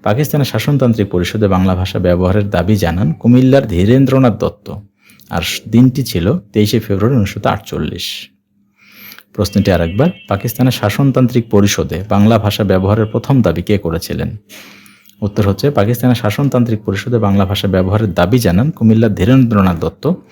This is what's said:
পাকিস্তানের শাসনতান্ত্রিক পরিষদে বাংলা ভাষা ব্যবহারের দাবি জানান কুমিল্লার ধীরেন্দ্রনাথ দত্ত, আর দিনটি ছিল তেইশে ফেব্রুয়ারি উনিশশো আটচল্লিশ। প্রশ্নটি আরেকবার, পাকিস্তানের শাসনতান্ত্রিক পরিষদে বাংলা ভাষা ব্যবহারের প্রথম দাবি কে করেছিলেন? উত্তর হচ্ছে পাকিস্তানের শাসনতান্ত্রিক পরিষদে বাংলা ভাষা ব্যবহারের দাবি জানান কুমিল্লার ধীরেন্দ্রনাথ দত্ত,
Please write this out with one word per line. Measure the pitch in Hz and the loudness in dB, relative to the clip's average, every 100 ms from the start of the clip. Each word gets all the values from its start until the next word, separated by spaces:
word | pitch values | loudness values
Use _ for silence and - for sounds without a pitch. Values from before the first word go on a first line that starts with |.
পাকিস্তানের | - 110 151 147 131 | -2 -2 0 0 -2
শাসনতান্ত্রিক | 113 - 143 127 110 98 | -2 -2 2 2 2 0
পরিষদে | 90 87 107 104 | -2 -2 -2 0
বাংলা | 92 95 92 | 2 2 0
ভাষা | 92 101 | -2 -2
ব্যবহারের | 90 87 92 104 101 | 0 2 2 0 0
দাবি | 95 87 107 | -2 0 0
জানান | 87 85 147 | 0 -2 -2
কুমিল্লার | 160 113 127 131 135 120 | 0 2 4 4 2 2
ধীরেন্দ্রনাথ | 87 101 127 135 135 127 | 0 2 4 4 4 2
দত্ত, | 95 - - - - - _ _ _ _ | 0 -6 -6 -16 -16 -18 _ _ _ _
আর | 87 85 - - | -6 -6 -8 0
দিনটি | 113 127 135 | 4 4 2
ছিল | 120 90 87 175 - | -4 -2 -2 -2 -2
তেইশে | 107 104 113 | 0 2 0
ফেব্রুয়ারি | - 98 110 135 | -2 -2 0 0
উনিশশো | 98 - - | -2 -2 -4
আটচল্লিশ। | 107 - - 78 - - - - _ _ _ _ _ _ - - - _ | -4 -6 -8 -6 -8 -10 -12 -18 _ _ _ _ _ _ -20 -20 -20 _
প্রশ্নটি | - 95 104 98 | -6 -2 0 0
আরেকবার, | 87 82 98 160 - - | 0 0 0 -2 -2 -8
পাকিস্তানের | 101 123 - 127 | -6 -6 -2 -2
শাসনতান্ত্রিক | - 107 - 139 131 120 120 117 | 0 -4 0 0 2 2 0 0
পরিষদে | 104 101 - 73 82 101 | 2 2 0 -4 -6 -2
বাংলা | 101 104 113 | 0 2 2
ভাষা | 101 - | 0 -2
ব্যবহারের | 101 92 95 107 107 | 0 0 2 0 0
প্রথম | 120 - 139 | -4 0 2
দাবি | 90 85 | 2 0
কে | 87 101 | -2 -2
করেছিলেন? | 82 82 - 82 - 104 _ - - - - _ _ _ | -2 -6 -6 -6 -6 -10 _ -20 -20 -20 -20 _ _ _
উত্তর | 104 - 98 | -6 -2 -2
হচ্ছে | 98 143 | 0 0
পাকিস্তানের | 143 104 120 127 117 | 0 0 0 0 0
শাসনতান্ত্রিক | 107 - 143 127 117 107 | -2 -2 0 0 0 -2
পরিষদে | - 95 - 120 | -4 -6 -2 -2
বাংলা | 104 98 95 | 0 0 0
ভাষা | 101 98 | -2 0
ব্যবহারের | 92 92 107 107 | 0 0 0 0
দাবি | 85 90 123 | 0 0 2
জানান | 110 87 139 | 2 0 0
কুমিল্লার | - 113 110 113 98 | 0 2 4 2 2
ধীরেন্দ্রনাথ | 95 131 120 107 92 85 | 2 4 4 2 2 0
দত্ত, | 80 - 151 180 _ | -6 -4 -4 -4 _